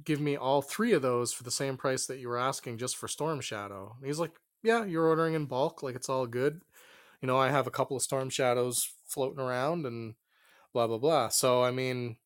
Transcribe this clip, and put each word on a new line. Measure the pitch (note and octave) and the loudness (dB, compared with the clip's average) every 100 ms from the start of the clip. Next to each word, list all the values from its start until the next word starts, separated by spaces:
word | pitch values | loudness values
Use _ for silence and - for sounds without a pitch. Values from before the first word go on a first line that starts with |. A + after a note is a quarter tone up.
give | D3 D3 | -2 0
me | D3 C#3+ | 0 0
all | B2+ C#3+ | 2 2
three | C#3 - A#3 | 2 -2 2
of | F3 | 4
those | C3 A#2+ A#2+ | 4 0 0
for | - | -4
the | B2 | -6
same | - C#3 C3 | -4 -4 -2
price | C#3 B2+ - | -2 -2 -4
that | C3+ | -8
you | A#2+ | -6
were | A#2+ | -2
asking | B2+ C3 C3 A2+ | -2 -4 -8 -6
just | B2 - | -6 -6
for | A2 | -8
Storm | - D3+ D3 | -4 -4 -4
Shadow?" | - G#2+ G2+ G2 G2+ A#2+ | -6 -8 -8 -10 -14 -12
And | C3+ | -6
he's | D3+ | -4
like, | D#3+ - _ _ | -4 -6 _ _
"Yeah, | A3 A#3 G#3 | 2 2 2
you're | E3 D#3+ | 2 4
ordering | D#3+ E3 D#3+ | 4 2 0
in | C#3+ | -2
bulk. | B2+ D#3 - | 0 0 -2
Like, | C3+ B2 | -8 -6
it's | - | -2
all | C3 B2 | -2 0
good. | A#2+ C#3 D#3+ - - - - - - | 2 0 0 -18 -20 -20 -20 -20 -6
You | C3 | 0
know, | C3 | 4
I | C3 | 4
have | C#3 B2+ | 4 2
a | |
couple | - B2+ C3 | 0 -2 0
of | |
Storm | - C3+ C3 | -2 -2 -2
Shadows | - C3 B2 B2 A#2+ - - - | 2 4 4 2 0 -4 -6 -10
floating | - C3 C#3 | -2 -2 -2
around | C3 B2 C#3 E3+ C3+ | -2 0 0 0 -4
and | A#2 A2+ A2 _ _ _ _ _ | -6 -10 -12 _ _ _ _ _
blah, | B2+ A2+ | 0 2
blah, | A2+ | 2
blah." | C#3+ D#3 A2+ | 4 4 2
So, | - C3 B2 | 2 4 4
I | B2 | 4
mean, | B2+ C3 B2+ A#2+ A2+ | 0 -2 -4 -6 -10